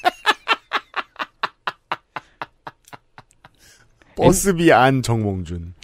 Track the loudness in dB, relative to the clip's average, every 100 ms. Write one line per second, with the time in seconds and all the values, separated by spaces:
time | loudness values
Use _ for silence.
0 | -4 -4 -4 -6 -6 -6 _ -12 -10 -14
1 | -14 -14 -16 _ -14 _ -14 -14 _ -14
2 | _ -18 -18 _ -20 _ -20 -20 _ -20
3 | _ -20 -20 _ -20 _ _ _ _ _
4 | _ 0 2 4 0 2 4 6 4 2
5 | 0 -2 -2 -4 -8 -10 -12 -18